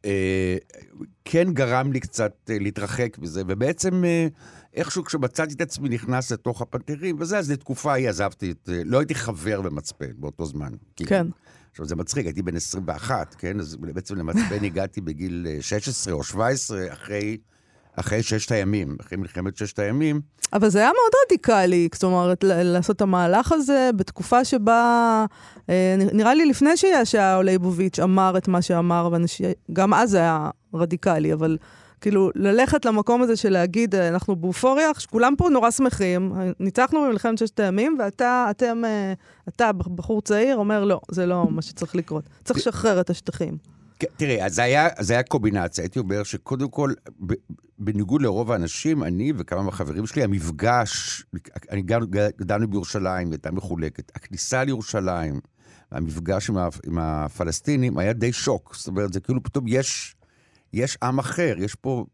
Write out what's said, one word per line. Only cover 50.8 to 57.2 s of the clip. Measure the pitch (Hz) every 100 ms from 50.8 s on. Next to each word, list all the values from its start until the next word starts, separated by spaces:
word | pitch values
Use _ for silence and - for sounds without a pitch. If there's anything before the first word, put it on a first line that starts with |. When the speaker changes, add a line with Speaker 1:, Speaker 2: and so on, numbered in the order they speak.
| 113 - - - - - - - -
Speaker 1:
אני | 101
גר-, | 92 117 110 98 104 -
גדלנו | 92 104 113
בירושלים, | 98 85 107 92 92 87
הייתה | 78 78
מחולקת. | 92 92 85 78 - - -
הכניסה | - 92 - 127
לירושלים, | 135 127 104 110 92 87 80 69 - _ _ _ _
המפגש | 65 82 73 85 98 -
עם | 98
ה-, | 87 - -
עם | 85
הפלסטינים, | 80 78